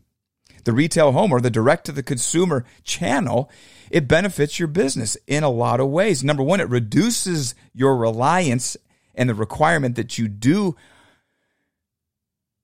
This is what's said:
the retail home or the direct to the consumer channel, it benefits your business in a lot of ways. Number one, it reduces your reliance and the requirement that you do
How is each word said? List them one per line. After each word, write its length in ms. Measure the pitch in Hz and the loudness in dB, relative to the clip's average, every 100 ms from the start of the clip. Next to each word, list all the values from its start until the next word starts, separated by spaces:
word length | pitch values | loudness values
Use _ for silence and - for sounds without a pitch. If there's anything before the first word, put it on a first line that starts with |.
| _ _ _ _ _ - | _ _ _ _ _ -8
the 80 | - | -2
retail 400 | 113 160 170 147 | 0 2 4 4
home 220 | 135 208 | 4 2
or 80 | 123 | 2
the 80 | 123 | 2
direct 360 | 113 120 170 - | 2 2 2 -2
to 40 | |
the 100 | 143 | -8
consumer 600 | 131 127 - 165 180 135 123 _ - | -6 -4 -2 0 0 0 -4 _ -10
channel, 640 | - 175 269 151 113 151 - - - - | -6 -2 -2 0 -2 -4 -10 -20 -20 -4
it 160 | 170 131 | -2 2
benefits 500 | 156 202 - 147 - | 2 2 -2 -2 -2
your 120 | 160 | -2
business 480 | 165 269 - 110 - - | 0 -2 -2 -6 -8 -4
in 160 | 143 | -2
a 60 | 151 | 0
lot 320 | 117 120 120 | 0 0 0
of 80 | 135 | 0
ways. 340 | 156 214 135 | 0 0 0
Number 200 | 135 147 | 0 0
one, 180 | 135 196 | 0 0
it 80 | 120 | 0
reduces 840 | 123 107 143 226 233 190 160 123 - _ | -2 0 0 0 0 -2 -4 -4 -10 _
your 240 | 117 135 131 | 0 2 2
reliance 800 | 113 110 135 180 156 123 - - _ _ _ - | 0 0 0 2 0 -2 -4 -10 _ _ _ -4
and 140 | 123 | -2
the 60 | 107 | -2
requirement 640 | 107 - 156 165 131 120 | -4 0 0 2 0 -4
that 200 | - - | -6 -4
you 120 | 110 | -6
do 480 | 101 123 196 196 - _ _ _ _ _ _ _ _ _ _ _ _ _ _ _ _ _ _ | 0 2 2 0 -4 _ _ _ _ _ _ _ _ _ _ _ _ _ _ _ _ _ _